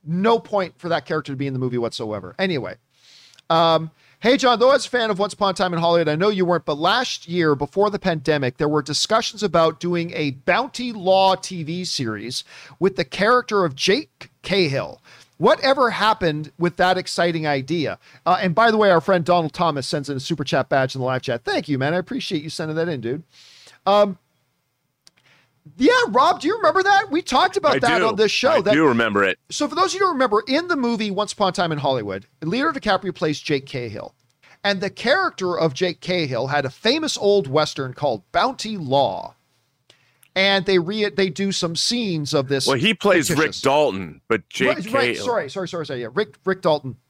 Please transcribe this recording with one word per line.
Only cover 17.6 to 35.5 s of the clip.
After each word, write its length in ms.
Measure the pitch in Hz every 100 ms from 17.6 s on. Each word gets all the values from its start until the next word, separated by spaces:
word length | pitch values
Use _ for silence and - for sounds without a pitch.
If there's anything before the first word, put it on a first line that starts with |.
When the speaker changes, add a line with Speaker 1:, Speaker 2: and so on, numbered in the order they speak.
| 131 170 127 90 _ - -
Speaker 1:
Uh, 100 | 180
and 140 | 190
by 160 | 165 233
the 80 | 220
way, 140 | 202
our 100 | 170
friend 240 | 180 180 160
Donald 280 | 175 160
Thomas 340 | - 170 143 135
sends 200 | 156 139
in 100 | 139
a 20 |
super 240 | 135 160
chat 260 | 143 139 127
badge 240 | 143 131
in 80 | 135
the 40 | 127
live 160 | 127
chat. 200 | - 120
Thank 240 | - 381 165
you, 120 | 135
man. 160 | 135 175
I 20 |
appreciate 460 | 180 262 - 170
you 80 | 151
sending 240 | - 156 156
that 100 | 170
in, 120 | 143
dude. 220 | 113 147 - _ - - - _ -
Um, 320 | 202 208 185 _ _ _ _ _ _ _ _ _ _ _ _ _ _ - -
yeah, 220 | 269 494 466
Rob, 320 | 220 302 370
do 60 | 294
you 80 | 453
remember 260 | 349 349
that? 260 | 381 392 403
We 140 | 311
talked 340 | - 254 370 392
about 200 | 302 269
Speaker 2:
I 20 |
Speaker 1:
that 180 | 240 240
Speaker 2:
do. 100 | 220
Speaker 1:
on 80 | 202
this 140 | 214
show. 200 | - 254
Speaker 2:
I 100 | 311
Speaker 1:
That 140 | 185 147
Speaker 2:
do 120 | 160
remember 360 | 117 113 101
it. 160 | 98 87 _
Speaker 1:
So 180 | - 294
for 60 |
those 140 | 302 370
of 60 | 370
you 40 |
who 40 | 392
don't 80 |
remember, 300 | 285 254 208 220
in 200 | 277 349
the 80 | 320
movie 340 | 240 226 214
Once 240 | 190 208
Upon 160 | - 196
a 20 |
Time 200 | 175 170
in 80 | 147
Hollywood, 480 | 139 131 101 95 - _
Leonardo 360 | 160 226 302 277
DiCaprio 360 | 214 190 196 -
plays 240 | 175 143
Jake 260 | - 143 135
Cahill. 480 | 135 120 101 - _ _ _ _ _
And 160 | 202 202
the 120 | 190
character 640 | - 226 349 370 - 185